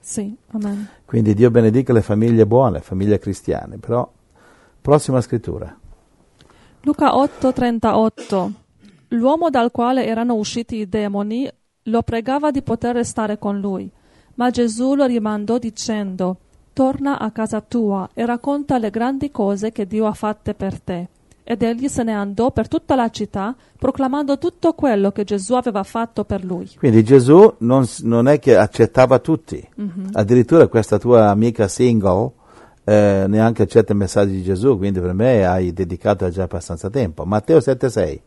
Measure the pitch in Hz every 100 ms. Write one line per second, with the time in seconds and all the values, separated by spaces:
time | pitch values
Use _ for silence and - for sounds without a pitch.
0 | - - 202 226 _ 220 208 202 208 _
1 | _ 120 107 101 120 117 113 113 131 120
2 | 101 104 113 113 107 117 135 80 - 95
3 | 101 101 - 95 - 76 - 104 - 117
4 | 120 _ _ _ _ _ _ _ - 147
5 | - 131 117 120 - - 95 - - -
6 | _ _ _ _ _ _ _ _ 277 294
7 | 285 240 285 - 262 254 247 233 220 202
8 | 220 - - 196 185 208 _ _ _ _
9 | _ 240 247 320 339 262 233 - 240 262
10 | 220 226 240 226 208 240 233 233 208 214
11 | 208 202 208 226 277 - _ _ - 226
12 | 233 226 226 277 302 277 - 226 240 240
13 | 240 - 214 208 208 202 196 190 196 _
14 | _ _ _ - 247 240 240 220 262 277
15 | 269 240 214 214 208 233 240 - - 214
16 | 202 185 185 185 _ _ _ - 262 277
17 | 277 285 220 220 220 214 - 240 220 196
18 | 185 - 233 240 262 285 285 269 220 208
19 | 240 269 285 - 202 202 214 226 196 214
20 | 220 208 214 208 - 208 190 185 - 180
21 | 180 _ _ _ - 226 233 233 269 269
22 | 226 214 202 202 240 247 214 320 _ 269
23 | 233 - 208 208 196 254 _ _ 262 262
24 | 262 285 285 277 339 - 339 320 285 208
25 | 196 202 202 208 190 247 247 208 190 233
26 | 233 - 208 202 185 180 190 _ 143 110
27 | 110 135 123 160 214 - 117 131 123 -
28 | 113 117 123 147 - 107 104 - 113 -
29 | 127 127 - 156 - - - - 202 175
30 | 190 202 104 123 117 165 - 117 107 104
31 | 120 120 107 101 117 113 101 - 123 117
32 | 98 92 120 - _ - - _ - 107
33 | 104 98 98 107 113 113 104 117 107 101
34 | 95 - 101 95 90 95 123 113 98 95
35 | 90 92 120 120 95 92 92 87 90 90
36 | 104 101 95 87 90 - - 85 101 123
37 | 107 78 80 107 - 160 135 127 135 113
38 | 82 67